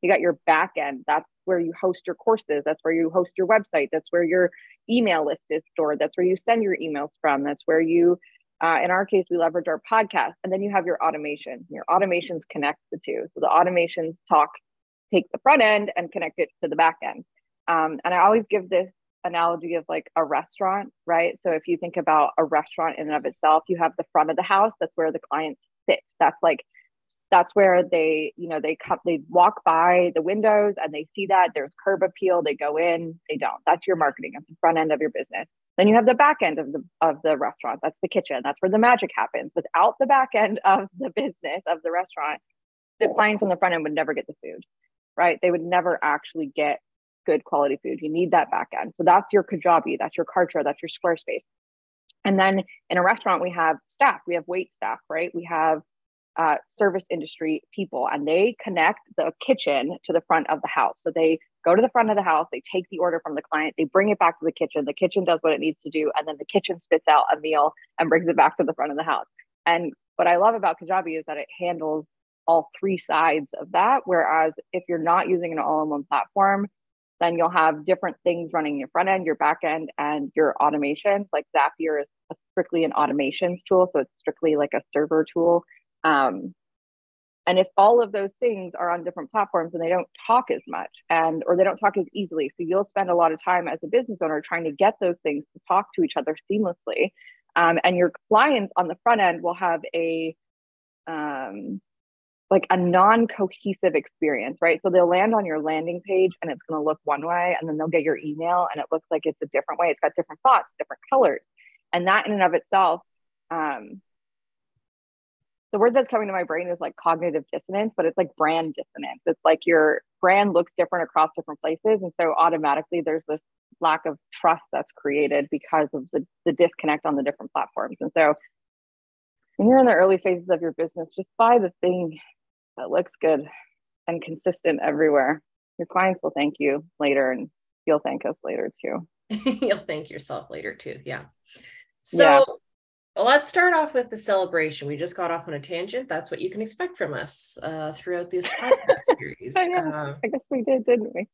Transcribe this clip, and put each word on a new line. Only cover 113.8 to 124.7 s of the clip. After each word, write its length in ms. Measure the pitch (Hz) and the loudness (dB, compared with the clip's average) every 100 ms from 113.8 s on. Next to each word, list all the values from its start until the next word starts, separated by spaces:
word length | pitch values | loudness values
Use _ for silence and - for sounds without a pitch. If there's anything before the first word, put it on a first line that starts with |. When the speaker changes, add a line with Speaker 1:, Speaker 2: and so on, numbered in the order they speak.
| 104 196 _ _ _ _ _ _ _ _ _ _ _ _ _ _ _ _ _ | -12 -20 _ _ _ _ _ _ _ _ _ _ _ _ _ _ _ _ _
Speaker 1:
the 80 | 208 | 0
word 160 | 233 247 | 2 2
that's 120 | 247 | 0
coming 200 | 226 214 | -2 -2
to 60 | |
my 100 | 190 | -4
brain 240 | 175 160 180 | -4 -6 -4
is, 120 | 175 | -6
like, 160 | 151 - | -8 -4
cognitive 500 | 170 165 170 156 - | -2 -2 -2 -4 -6
dissonance, 420 | - - 190 220 - | -12 -6 -4 -4 -2
but 80 | 165 | -2
it's, 120 | 170 | 0
like, 180 | 165 _ | -4 _
brand 400 | 156 165 160 139 | 0 0 -2 -8
dissonance. 460 | - 151 135 131 - | -14 -12 -14 -8 -4
It's 160 | 160 | 0
like 180 | 160 160 - | 2 2 4
your 360 | 165 156 151 _ _ | 4 4 2 _ _
brand 320 | 185 196 208 | 2 4 4
looks 180 | 170 175 - | 2 0 -2
different 280 | 170 175 156 | -2 -2 -2
across 260 | 165 160 - | 0 0 -2
different 240 | - 151 | -12 -8
places. 420 | 156 165 214 214 | -6 -2 0 0
And 100 | 185 - | -2 -2
so 140 | 165 | -2
automatically 680 | - 165 160 151 143 156 175 | 2 2 2 0 -2 -2 -4
there's 220 | 160 160 - | -2 -4 -4
this 140 | 151 _ _ _ _ | -10 _ _ _ _
lack 260 | 165 160 160 | -2 0 -4
of 140 | 147 _ | -10 _
trust 300 | - 170 139 _ | -2 0 0 _